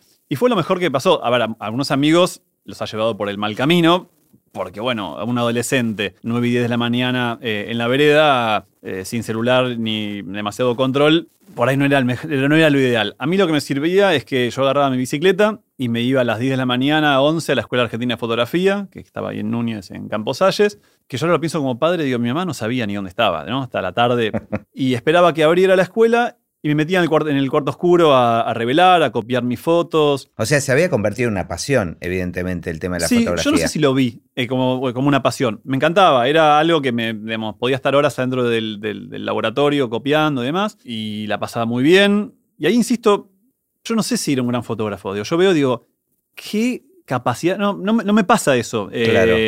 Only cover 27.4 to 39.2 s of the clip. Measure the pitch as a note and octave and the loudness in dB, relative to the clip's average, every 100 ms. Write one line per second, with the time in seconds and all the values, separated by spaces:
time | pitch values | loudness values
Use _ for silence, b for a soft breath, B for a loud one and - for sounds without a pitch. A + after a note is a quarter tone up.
27.4 | C3+ D3+ C#3+ - F3+ F3 E3 C3 A#2+ A#2 | 0 -2 -2 -2 2 4 6 6 4 2
28.4 | A#2+ A2+ A#2 D3+ F#3 F3+ C#3 A#2+ A2 B2 | 0 -2 0 2 4 4 2 -2 -2 -2
29.4 | B2 A#2+ - E3+ E3+ D#3+ D3 C#3 - - | -2 -4 0 0 0 0 2 0 -4 -6
30.4 | A2 C#3+ C3+ C3 F3 A#2+ F#2+ G2+ B2 G2 | 0 0 2 2 2 0 -2 -2 -2 -2
31.4 | E2+ F2 - C3 F2+ D2+ F2 F#2 F2+ F2+ | -6 -8 -2 0 0 -6 -6 -4 -4 -4
32.4 | F2+ F2 E2+ D#2+ F2+ F2+ E2 A#3+ A3+ E2+ | -4 -4 -6 -6 -4 -4 0 0 2 0
33.4 | C#4+ D#4 D#3+ - C#3+ C3 B2 - _ - | 0 0 0 0 2 2 0 -4 _ -8
34.4 | A#2+ B2+ B2+ B2+ C3 A#2+ C#3+ C#3 B2+ - | -4 -2 0 0 -2 0 2 2 2 0
35.4 | B2+ G#2 - C3+ D3+ F3 F#3 C3 A#2+ D#3+ | -2 -4 -4 0 2 4 6 6 4 4
36.4 | D3+ D3 E3 D#3+ C3 A#2+ A2+ G#2+ A2 A2+ | 4 4 4 2 0 -2 -2 -6 -6 -6
37.4 | A2 G2+ A#2+ C3 C#3+ C3+ D3 C3 B2+ B2+ | -6 -4 -2 -2 2 2 2 0 -2 0
38.4 | A#2+ A2+ A2 G#2 G#2+ G2+ G2 G#2 | 0 0 -2 -6 -8 -8 -10 -10